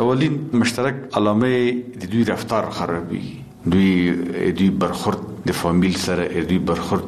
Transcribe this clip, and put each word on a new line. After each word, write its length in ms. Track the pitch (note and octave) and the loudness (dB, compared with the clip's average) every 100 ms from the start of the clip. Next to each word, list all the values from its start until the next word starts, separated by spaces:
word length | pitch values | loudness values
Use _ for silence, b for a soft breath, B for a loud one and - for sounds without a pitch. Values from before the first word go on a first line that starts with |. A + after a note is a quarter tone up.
اولین 320 | A#2+ C3 D#3 D3 - A#2+ | 2 2 2 0 0 2
مشترک 360 | A#2+ - C3+ C#3 - - | 2 0 -2 -2 -4 0
علامه 320 | G#2 G#2+ B2+ B2+ B2 B2 A#2+ - | 2 4 2 2 2 0 -6 -10
د 100 | F#2 | -2
دوی 120 | A2+ A2 | 2 2
رفتار 380 | F#2+ - A2+ F2 - | 0 -2 -2 -2 -4
خرابېږي. 560 | E2+ E2+ E2+ F#2+ - - - - E2+ | -4 -4 -4 -6 -8 -12 -16 -8 0
دوی، 800 | F#2 F#2+ F2+ F2 F2 F2+ F#2 F#2 F2+ | 4 4 4 2 0 -2 -2 0 2
دوی 100 | F#2+ F#2+ | 2 2
برخورد 400 | F2+ - G#2+ - - - - | 0 -2 -2 -2 -6 -6 -4
د 40 | - | -2
فامیل 360 | E2+ F2 F#2 F2 | 0 2 2 0
سره، 420 | - F2 F2 E2+ D#2 | -2 -2 -2 -2 0
دوی 80 | F#2 F#2 | 0 0
برخورد 340 | E2+ - G2 | -2 -2 -2